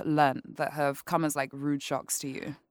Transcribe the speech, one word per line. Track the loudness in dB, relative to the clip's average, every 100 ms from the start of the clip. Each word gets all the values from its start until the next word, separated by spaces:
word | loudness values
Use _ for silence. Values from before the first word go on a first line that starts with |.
learned | 2 4 6 4 -4 -4
that | -2
have | 0 0 0 0
come | 2
as, | 2
like, | 0 -2
rude | -2 -2 -2
shocks | -2 -4 -2 -6
to | -6
you? | -6 -8 -10 _